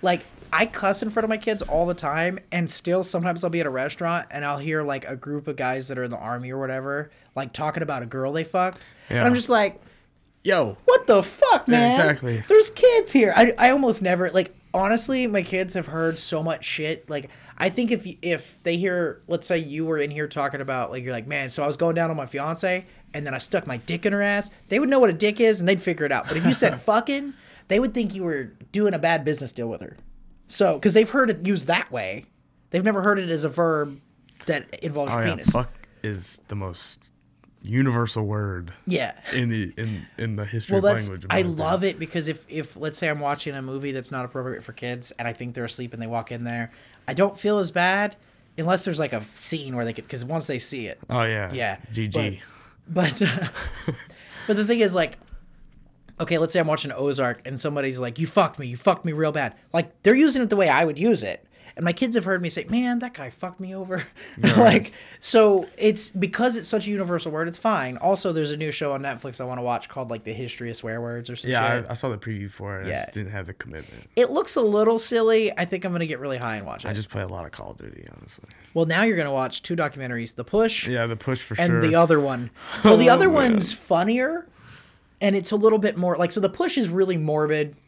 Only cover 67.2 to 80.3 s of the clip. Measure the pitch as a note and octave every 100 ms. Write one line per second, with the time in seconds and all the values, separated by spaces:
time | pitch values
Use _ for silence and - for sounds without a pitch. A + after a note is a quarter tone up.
67.2 | E3 D3+ E3 E3+ F3 F3+ B2+ B2+ F3 G3
68.2 | F#3+ D#3+ D3+ D3 D#3 C#3+ D3 C#3 C#3 A#2+
69.2 | C#3 B2 B2+ B2+ B2 A#2+ - - A#2+ A2+
70.2 | A2 G#2+ B2 - A#2+ A#2 A#2 A2+ A#2+ A#2+
71.2 | A#2+ A#2+ B2 B2 A2+ A#2+ A#2 A#2 C3 G#2+
72.2 | A#2 G#2+ G2+ - G2 G2 F#2+ C#2 - -
73.2 | G2 G#2 F2 - - D2+ C#2+ A1 - -
74.2 | B3 C#4 G4+ D#4+ A3+ G#3 A3 A3+ A3+ A#3
75.2 | A3 A3+ G#3+ - F3 F#3+ F#3 F3 E3 C3+
76.2 | C#3 B2+ A#2+ A2 F#2+ A1 - G#2 G#2+ G#2
77.2 | F#2+ F#2 D#2+ - G1+ - - G1+ G1+ G1+
78.2 | G1+ - - - - E3 E3 E3 A3+ F#3
79.2 | D3 C3+ C3 - - E3+ D3+ C#3 B2+ A#2+
80.2 | A#2